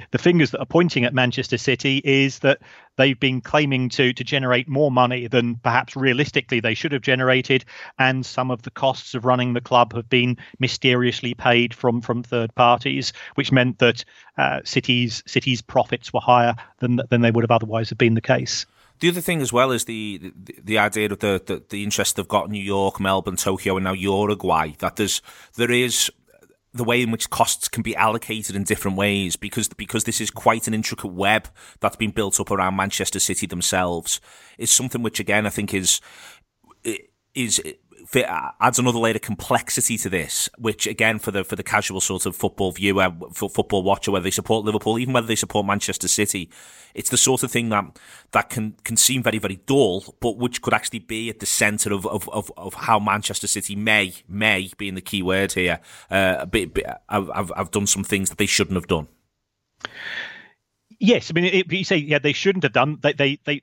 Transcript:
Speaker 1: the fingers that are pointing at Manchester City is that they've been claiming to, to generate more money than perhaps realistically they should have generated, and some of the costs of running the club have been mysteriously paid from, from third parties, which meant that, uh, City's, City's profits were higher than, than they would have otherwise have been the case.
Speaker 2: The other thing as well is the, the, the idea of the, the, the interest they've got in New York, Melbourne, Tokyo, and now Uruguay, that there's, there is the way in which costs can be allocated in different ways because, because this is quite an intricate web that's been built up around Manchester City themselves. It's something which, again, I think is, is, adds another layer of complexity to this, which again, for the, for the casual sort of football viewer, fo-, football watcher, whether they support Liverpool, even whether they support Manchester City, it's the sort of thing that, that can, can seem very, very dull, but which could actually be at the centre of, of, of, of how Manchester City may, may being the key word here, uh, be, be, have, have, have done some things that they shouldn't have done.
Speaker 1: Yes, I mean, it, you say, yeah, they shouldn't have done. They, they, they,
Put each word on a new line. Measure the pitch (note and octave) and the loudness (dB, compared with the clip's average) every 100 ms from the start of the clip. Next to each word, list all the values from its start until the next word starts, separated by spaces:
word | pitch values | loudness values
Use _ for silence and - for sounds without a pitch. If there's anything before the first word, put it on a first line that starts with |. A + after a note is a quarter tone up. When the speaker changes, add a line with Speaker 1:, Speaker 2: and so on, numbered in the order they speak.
| - | -2
Speaker 1:
the | B2+ | 0
fingers | F3 F3 C#3 | 4 4 2
that | - | 0
are | C3 | 0
pointing | E3 F3 D3 | 2 2 2
at | B2 | 0
Manchester | C3 B2 B2+ B2+ - | 2 0 0 -4 -2
City | - B2 C#3 C3+ | 0 0 0 0
is | C#3+ C3+ C#3 - | 2 2 2 2
that | C#3 C#3+ - - - - | 2 2 -2 -20 -6 2
they've | C3+ B2+ | 2 4
been | C#3 C3 | 0 0
claiming | - D3+ D3 C3 B2+ | 0 2 2 0 0
to, | - B2+ | 2 2
to | B2+ | 0
generate | B2 C#3+ C3 B2 D#3 | -4 -2 2 0 0
more | C#3 D3 | 2 2
money | B2+ B2 B2 A#2 | 4 4 2 0
than | B2+ A#2+ A#2+ | 2 2 0
perhaps | B2 A#2+ B2+ C3+ | 0 0 0 0
realistically | C3 B2 D3 C#3 - B2 | 0 2 0 -2 0 0
they | A2+ A2 | 0 -2
should | D#3+ | -2
have | C#3 | -2
generated, | C#3 C3 B2+ C3 B2 C3 - - - - | 0 2 4 2 4 0 0 -18 -8 2
and | C3 C3 | 2 2
some | B2 - B2+ | -4 -4 -2
of | A#2+ | -4
the | A#2+ | -8
costs | - C3+ B2 - B2+ | -2 -2 -2 -6 -2
of | A#2+ | 2
running | B2+ B2 | 2 2
the | A#2+ | -2
club | A#2+ B2+ A#2 A#2 | 4 4 4 0
have | A2+ | 0
been | B2 B2 A#2+ - - | 2 2 -2 -8 -4
mysteriously | C3 - C3 B2 B2 - A#2+ | -2 0 2 4 2 -2 -6
paid | A#2+ B2+ A#2+ A#2+ | 0 4 4 4
from, | A#2+ B2 A#2+ | 0 0 0
from | A#2 A#2+ | 0 -4
third | B2 B2 A2+ | -2 -2 0
parties, | - A#2+ B2 C3+ C3+ B2 - - | 4 6 6 2 -4 -6 -8 -8
which | - A#2+ | -4 4
meant | C3 B2+ - | 4 4 4
that, | A#2+ A#2 - - - - | 4 4 -4 -20 -10 -2
uh, | C3+ C3+ | 0 0
City's, | - C3 - B2 A#2+ A2 - | -4 -2 2 2 0 -4 -6
City's | - - A#2+ | -4 -2 -2
profits | - C3 - B2 - | -2 0 0 -2 -6
were | A#2+ | -2
higher | - B2 A#2+ A#2 - - | 4 4 4 0 -8 -6
than, | B2 A#2+ A#2+ | -2 0 2
than | A#2+ | 2
they | A#2 | 4
would | A2+ | 4
have | A2+ | 4
otherwise | A#2 A2 A2 A2 | 2 2 -4 -4
have | A2 | 2
been | A#2+ | 2
the | A2+ | 2
case. | - B2 B2+ - - _ _ - | 2 0 0 -8 -10 _ _ -4
Speaker 2:
The | E3+ | -2
other | F3 | 0
thing | E3 E3 | -2 -2
as | B2+ | 0
well | A#2+ C3 | 2 2
is | A#2+ - | 0 -4
the, | A2+ G#2+ F#2+ F2+ - | -8 -8 -10 -14 -18
the, | F#2+ - | -20 -12
the | F#2+ G#2+ | -2 2
idea | G#2 G#2+ G#2+ | 2 2 -2
of | G2+ | 0
the, | G#2+ F#2+ | 0 0
the, | - E2 - | -2 -8 -8
the | G2+ | -8
interest | G#2 - G2 - | -4 -2 -2 -4
they've | F#2 | 0
got | G#2 F2 | -2 0
in | |
New | G#2 | -6
York, | G2 G2 G2 - | -2 0 0 0
Melbourne, | G2 F#2+ F#2 F2+ | 0 0 -2 -4
Tokyo, | - F#2+ G2 F#2+ | -2 -2 0 -2
and | F#2+ | -2
now | |
Uruguay, | F#2+ G2 G2 G#2 G#2 F#2 E2 D#2+ D2 | -2 0 0 0 0 0 0 0 -4
that | F2+ - | -6 -2
there's, | G2+ - - - - - | -2 -4 -8 -20 -12 -4
there | A#2+ | 0
is | B2 B2+ - - - _ _ - _ _ A#2+ | 2 2 0 -2 -6 _ _ -20 _ _ -6
the | |
way | A#2 A#2+ | 0 2
in | A#2+ | 2
which | A2+ - | -2 -2
costs | - A#2 - - | -2 0 -2 -4
can | - | -4
be | A2+ G#2+ | -4 2
allocated | A2 A2+ - A2 G#2 G2 | 2 0 -4 -8 -6 -4
in | |
different | G2 G#2+ G2+ F#2+ | -2 -2 -2 0
ways | G2+ G2+ F#2 - | 2 2 -2 -4
because, | G#2 - G#2+ | -6 -4 -6
because | - G#2+ A2+ A2 | -6 -6 -4 -2
this | - | -4
is | A2 | -6
quite | - A#2+ A2+ - | 0 2 2 0
an | |
intricate | A2 A2 - G2+ | -2 -2 -6 -8
web | F2+ G2 A2 - - - - | 0 2 2 0 -20 -20 -2
that's | G#2 - | -2 0
been | A2 | -4
built | G#2 G2 - | 0 0 0
up | G2 | 0
around | G2 F#2 F#2+ | 0 0 0
Manchester | G2 - F#2+ F#2+ | -2 -2 -4 -2
City | - F#2 F2+ | -2 -2 -6
themselves. | F2 E2+ F#2+ F2+ E2+ - - _ - - - | -4 0 0 0 -2 -4 -8 _ -20 -20 -6
It's | A#2 | 0
something | - B2+ A#2+ | 0 0 -4
which, | A2+ - | -4 -4
again, | G2 G#2 G#2 | 0 0 0
I | |
think | - G2+ | -2 -2
is, | G2 F2+ - - - - - _ _ _ _ A#2 G#2 - _ _ - | 0 0 -2 -4 -20 -20 -20 _ _ _ _ -8 -8 -10 _ _ -4
is, | A#2+ - D#2+ - _ - - C3 A2 E2 C2+ - | -2 -2 -4 -14 _ -20 -2 0 0 -2 -6 0
adds | A#2+ - | 2 4
another | B2 A#2 | 2 2
layer | A2+ G#2+ | 0 0
of | |
complexity | - G2+ - B2 - - - A2+ | -4 -6 0 0 0 -2 -2 -2
to | - | -2
this, | F2+ D2+ - - - | -4 -2 -4 -6 -4
which | A2+ - G#2 | -4 -2 -4
again, | G#2+ A2+ G#2+ | 0 2 0
for | - | -2
the, | G2 | -4
for | F#2 G2 | -4 -6
the | |
casual | - G#2+ - F#2+ | -2 0 0 -2
sort | - F#2+ G2 | -2 -2 -4
of | - | -2
football | G2+ - F#2+ | -4 0 -2
viewer, | E2+ G2 G2 F#2 E2+ - | 0 0 4 2 0 -12
fo-, | - G2+ | -8 -4
football | - G2+ G2+ | -2 0 2
watcher, | F#2 G2 - | 2 0 0
whether | G2 | 0
they | F2+ | 0
support | G2+ - A2+ G#2+ | -2 0 0 0
Liverpool, | G#2+ G#2+ A#2 | -2 0 0
even | B2+ | 0
whether | B2+ A2+ | 0 0
they | A2 | -2
support | G2+ G#3 - | -2 0 0
Manchester | G2+ - - - | 0 -2 -4 -2
City, | - G#2 G2 F2 - - - - | 0 0 -2 -8 -14 -20 -20 -16
it's | - - | -8 -2
the | B2 | 2
sort | - C3 | 2 2
of | B2+ | 0
thing | A#2+ A#2 | -2 0
that, | G#2 - - - - _ | 0 -2 -8 -20 -20 _
that | A2 - | 0 0
can, | A2+ G#2+ - | -4 -8 -8
can | - A2+ | -4 2
seem | - C3 | 2 2
very, | A#2 G#2+ | 0 0
very | G2+ G2 - | -2 -4 2
dull, | C3+ A2 F#2 - - | 4 4 0 -6 -6
but | A#2+ G#2+ | -4 -2
which | B2 A#2+ | -4 -4
could | - A2 | -6 -6
actually | - A2+ | -8 -10
be | - A2+ A2+ | -10 -8 -8
at | G#2+ | -8
the | G2+ | -4
centre | - G#2 G#2 G#2 | 0 0 0 -2
of, | G2+ G2 | -2 -4
of, | G2+ - | -6 -6
of, | G#2+ - - | -8 -8 -10
of | F#2+ - | -14 -6
how | - A2 | 0 0
Manchester | G#2 G2+ - G2+ G2+ | 2 -2 -2 -6 -4
City | G#2 G2 G2+ | -4 -6 -4
may, | A2 G#2+ F#2+ - - | 2 2 2 -6 -12
may | G2+ G#2+ F#2+ F#2+ - | -2 0 0 -2 -8
being | G2+ | -10
the | F#2 | -8
key | - G2+ | -6 -4
word | F2+ F#2+ G2 | 0 0 0
here, | - F2+ D#2+ - - - | 0 0 -2 -8 -20 -2
uh, | F#2+ F#2+ E2 E2+ | 0 2 0 -2
be, | A2+ E2+ | -2 -2
be, | - - - - | -4 -6 -8 -4
have, | G#2 F2+ | -4 -2
have, | F2 F2+ - | -6 -6 -6
have | F#2+ | -4
done | G#2+ G2+ | -2 0
some | G2 | -2
things | F#2+ G2+ F#2+ | -2 -2 -2
that | - | -2
they | G2+ | 0
shouldn't | - F#2+ F#2 | 0 0 -2
have | - | 0
done. | E2+ D2+ _ _ _ _ _ _ _ - - - - - - - _ _ _ _ - | -2 -2 _ _ _ _ _ _ _ -18 -14 -12 -12 -12 -16 -20 _ _ _ _ 0
Speaker 1:
Yes, | G#3 A#3+ - | 2 2 2
I | |
mean, | E3 F3+ | 0 2
it, | F#3 F3+ | 2 0
you | F#3+ | -2
say, | F3+ F#3 | 0 0
yeah, | C#3+ D3 | 2 0
they | D3 | 2
shouldn't | C3+ G3 F#3 | 0 0 2
have | C#3+ | 2
done. | B2+ C3+ D3+ | 2 0 0
They, | D3 | 0
they, | C#3+ C#3 C#3+ | 2 0 -2
they, | - D3 | -4 -4